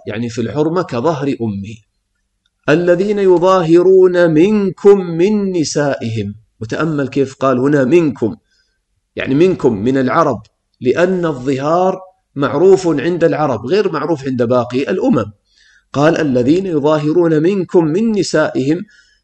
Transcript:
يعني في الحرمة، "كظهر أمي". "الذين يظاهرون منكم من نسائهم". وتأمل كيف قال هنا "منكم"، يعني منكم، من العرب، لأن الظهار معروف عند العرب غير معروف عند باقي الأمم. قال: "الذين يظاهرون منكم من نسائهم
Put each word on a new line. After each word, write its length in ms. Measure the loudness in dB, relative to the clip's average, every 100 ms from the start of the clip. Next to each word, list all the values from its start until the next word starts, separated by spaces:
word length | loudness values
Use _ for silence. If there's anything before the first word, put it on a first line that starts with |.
| -10
يعني 220 | -8 -8
في 120 | -6
الحرمة، 420 | -6 -2 -2 -2
"كظهر 440 | -4 -4 -2 -2 -4
أمي". 560 | -4 -6 -6 -12 -16 _ _ _ _ _ _ _ _ 0
"الذين 500 | 0 2 0 0 0
يظاهرون 1120 | 2 4 4 2 4 4 6 6 4 4 2
منكم 720 | 4 2 2 -2 2 4 4
من 520 | 2 0 0 0 -2
نسائهم". 800 | -4 -2 -2 -2 -4 -6 -6 -8 -10 _ -16
وتأمل 480 | -10 -6 -4 -4 -4
كيف 260 | -2 -4
قال 240 | -2 -2 0
هنا 260 | 0 2
"منكم"، 520 | 4 2 2 -2 -4 -6 _ _ _ _ _ _ _ -8
يعني 180 | -2
منكم، 380 | 2 2 2 0
من 260 | 0 -2 0
العرب، 440 | 0 0 0 -2 -10 _ _ -6
لأن 460 | -2 0 0 0 -4
الظهار 760 | -4 -4 -4 -2 0 0 -2 -12 _ _
معروف 520 | -6 -2 2 4 4 2
عند 380 | -2 -2 0
العرب 420 | 0 0 -2 -4 -2
غير 260 | -2 -2
معروف 340 | -4 -4 -4 -4
عند 160 | -2
باقي 400 | 0 0 0 -4 -4
الأمم. 420 | -2 0 0 -2 -10 _ _ _ _ _
قال: 240 | 0 2 2
"الذين 500 | 0 0 2 0 0
يظاهرون 760 | -2 0 0 0 0 2 2
منكم 420 | 0 -2 0 0
من 280 | 0 0 -2
نسائهم 640 | -2 -2 -2 -2 -2 -2 -4 -6 _ _ _